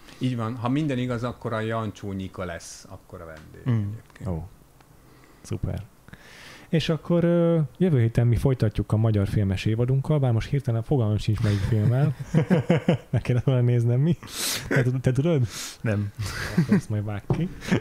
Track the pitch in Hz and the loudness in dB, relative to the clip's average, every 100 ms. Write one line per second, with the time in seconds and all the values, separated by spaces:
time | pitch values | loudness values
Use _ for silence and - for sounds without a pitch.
0 | - - 127 120 110 123 120 139 156 123 | -20 -6 -4 -2 -4 -4 -2 0 0 -2
1 | 123 117 120 - 117 110 110 113 107 - | -2 -4 -6 -6 -6 -4 -2 -4 -4 -8
2 | 101 98 92 - 90 82 - - - 95 | -8 -6 -8 -8 -8 -8 -14 -18 -18 -20
3 | - 92 82 78 82 85 127 113 101 110 | -18 -16 -16 -16 -18 -10 -2 -2 -2 -8
4 | - - 92 82 87 - - - - - | -16 -12 -8 -8 -8 -16 -20 -20 -20 -20
5 | - - - - - 104 - 92 98 - | -20 -20 -20 -20 -12 -8 -6 -6 -10 -18
6 | - - - - - - - 165 - 156 | -20 -20 -20 -20 -20 -20 -4 -2 0 -2
7 | - 175 170 170 170 165 147 - 180 135 | 0 2 4 4 4 2 0 0 2 4
8 | 113 120 120 113 143 127 110 - 101 107 | 2 4 4 4 2 2 0 0 0 2
9 | 113 104 98 - 98 95 107 110 123 135 | 2 2 2 2 2 0 0 0 2 0
10 | 135 151 131 113 - 143 - 113 - 139 | 2 2 2 0 0 -2 0 -2 0 0
11 | 107 107 - 104 107 101 - 107 107 127 | 2 2 0 0 2 0 2 2 2 4
12 | 147 - - 160 - 170 - 160 - 151 | 2 -2 -2 0 2 2 2 2 2 0
13 | - 120 - 123 139 127 120 120 117 123 | 0 -2 0 0 2 2 4 2 2 2
14 | 156 - - - - - - - 127 127 | 2 0 -4 -8 -6 -4 0 0 2 0
15 | 131 123 165 151 117 - - - 113 104 | 0 2 2 2 0 -4 -12 -6 -2 -2
16 | 104 - 101 - - - 139 196 - 107 | -2 -6 -8 -8 -4 0 2 2 0 -4
17 | 104 104 - 139 175 - - - | -4 -6 -2 -2 -2 -6 -2 -2